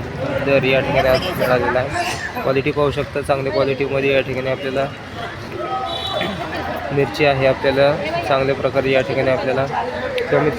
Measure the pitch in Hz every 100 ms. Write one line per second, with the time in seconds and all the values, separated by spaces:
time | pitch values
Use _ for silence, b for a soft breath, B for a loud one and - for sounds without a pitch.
0 | 131 - 135 - 135 135 131 131 127 135
1 | 131 131 135 131 131 127 120 123 139 165
2 | - - - 247 131 135 143 143 143 135
3 | 135 147 135 139 135 127 135 135 139 139
4 | 139 135 131 127 131 131 135 131 143 -
5 | - - - - - - - - - -
6 | - - - 180 - - - - - 143
7 | 139 - 147 135 135 131 139 131 143 156
8 | 147 - - 135 135 135 135 131 131 131
9 | 131 135 131 127 127 131 139 127 - -
10 | - - - 143 147